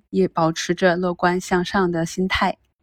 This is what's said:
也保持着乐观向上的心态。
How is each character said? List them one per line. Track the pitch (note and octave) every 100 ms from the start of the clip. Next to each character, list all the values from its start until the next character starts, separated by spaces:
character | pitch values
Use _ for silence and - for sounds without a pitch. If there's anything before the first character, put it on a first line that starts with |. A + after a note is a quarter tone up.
| -
也 | F#3+ F3+
保 | - E3
持 | E3 - F3
着 | F#3 E3+
乐 | F#3
观 | F3 F3+ F3+
向 | - F3+ F3+
上 | G3+ F3+
的 | E3 E3+
心 | - F#3
态。 | - F#3+ - _ _